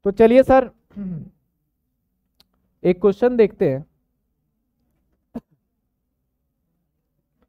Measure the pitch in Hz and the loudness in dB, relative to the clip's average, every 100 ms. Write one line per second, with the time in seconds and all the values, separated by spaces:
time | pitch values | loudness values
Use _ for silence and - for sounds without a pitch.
0 | 202 196 226 254 262 262 240 _ _ 202 | -4 2 4 4 4 2 0 _ _ -16
1 | 196 165 - _ _ _ _ _ _ _ | -14 -14 -16 _ _ _ _ _ _ _
2 | _ _ _ _ _ _ _ _ 175 180 | _ _ _ _ _ _ _ _ -6 -2
3 | 202 196 247 247 208 - 170 131 160 _ | -2 -2 -2 0 -2 -2 -4 -4 -10 _
4 | _ _ _ _ _ _ _ _ _ _ | _ _ _ _ _ _ _ _ _ _
5 | _ _ _ - - 147 _ _ _ _ | _ _ _ -20 -20 _ _ _ _ _
6 | _ _ _ _ _ _ _ _ _ _ | _ _ _ _ _ _ _ _ _ _
7 | _ _ _ _ | _ _ _ _